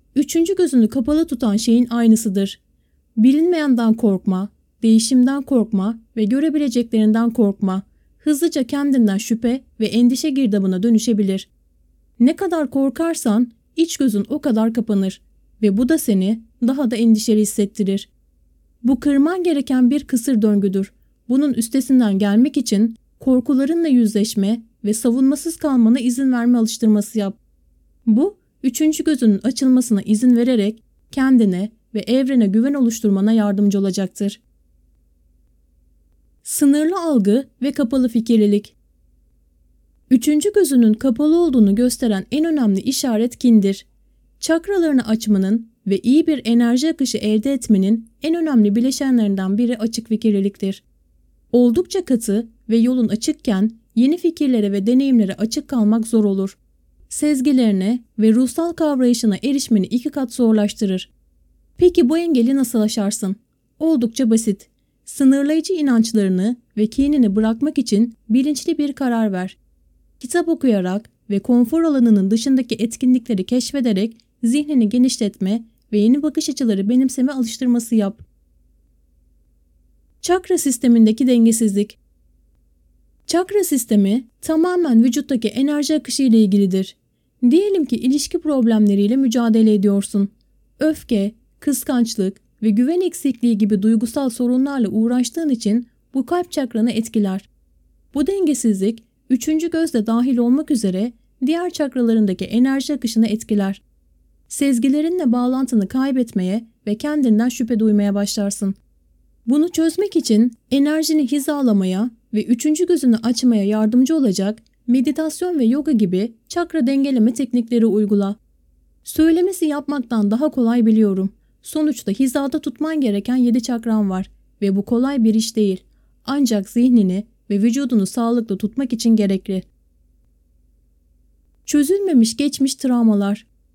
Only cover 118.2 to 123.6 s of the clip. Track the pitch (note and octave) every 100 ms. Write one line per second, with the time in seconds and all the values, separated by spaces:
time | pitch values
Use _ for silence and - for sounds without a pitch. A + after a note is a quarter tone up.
118.2 | G3 G#3+ _ _ _ _ _ _ - -
119.2 | D#4+ E4 F#4 F#4 D#4 C#4+ C#4+ C#4+ A#3 A3+
120.2 | G3+ A3+ D4+ C4+ A3+ A#3+ A3 A3 G#3 F#3+
121.2 | F#3+ - _ _ - D#4 D4+ - - G3
122.2 | C4+ C#4 C#4 D#4 D4 - D#4 D#4 B3 G3+
123.2 | G3 B3+ A#3+ A#3+